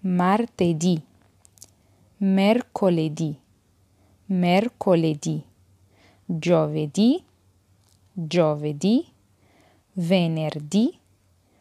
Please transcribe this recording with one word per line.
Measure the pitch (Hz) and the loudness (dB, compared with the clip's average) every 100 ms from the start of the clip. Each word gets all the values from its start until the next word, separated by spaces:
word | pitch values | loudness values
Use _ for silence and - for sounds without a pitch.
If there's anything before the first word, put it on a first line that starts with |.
مارتدي، | 190 180 180 214 233 - 175 156 180 160 - _ _ _ _ _ - _ _ _ _ - | -4 0 2 0 0 0 0 2 0 0 -4 _ _ _ _ _ -20 _ _ _ _ -4
ميركوليدي، | 196 190 196 240 - - 190 170 156 151 160 147 _ _ _ _ _ _ _ _ - | 0 2 4 2 -2 -2 0 0 -2 -4 -6 -8 _ _ _ _ _ _ _ _ -4
ميركوليدي، | 185 175 185 233 - - 170 160 147 160 156 - _ _ _ _ _ _ _ - | 0 2 2 0 -2 0 2 2 -2 -4 -6 -8 _ _ _ _ _ _ _ -10
جوفيدي، | 165 175 165 151 156 151 190 226 349 - _ _ _ _ _ _ _ _ 185 | -4 0 2 0 -4 -4 0 2 0 -4 _ _ _ _ _ _ _ _ -12
جوفيدي، | 156 170 156 147 151 147 190 247 - _ _ _ _ _ _ _ _ 185 | -4 0 2 0 -6 -2 0 0 0 _ _ _ _ _ _ _ _ -6
فينيردي، | 170 190 165 160 156 151 147 196 269 - _ _ _ _ _ _ | 0 0 0 -2 -6 -8 -4 0 0 -2 _ _ _ _ _ _